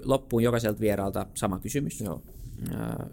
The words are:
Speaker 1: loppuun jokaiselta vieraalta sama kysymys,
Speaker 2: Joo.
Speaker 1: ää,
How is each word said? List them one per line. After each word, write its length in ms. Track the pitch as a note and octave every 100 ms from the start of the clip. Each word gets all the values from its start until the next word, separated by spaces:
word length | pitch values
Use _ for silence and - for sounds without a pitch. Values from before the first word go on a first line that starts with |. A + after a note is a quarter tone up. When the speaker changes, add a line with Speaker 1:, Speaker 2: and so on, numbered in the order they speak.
| -
Speaker 1:
loppuun 380 | C3+ - A#2
jokaiselta 360 | A#2+ A#2 A2 G#2+
vieraalta 480 | G#2+ G2 G2 G2 G2
sama 260 | - G#2+ F#2
kysymys, 420 | - C#3+ D#3 -
Speaker 2:
Joo. 220 | G#2 D#2 - - - - -
Speaker 1:
ää, 340 | G#2+ - - -